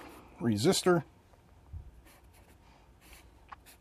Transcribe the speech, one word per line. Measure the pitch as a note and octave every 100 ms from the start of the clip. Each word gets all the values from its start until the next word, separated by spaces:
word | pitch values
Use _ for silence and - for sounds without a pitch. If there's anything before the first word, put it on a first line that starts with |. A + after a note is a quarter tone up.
| - - - -
resistor. | A#2+ G#2 D3 F#3 F#3 F3 - - - - - - - - - - - - - - - - - - - - - - - - - - - -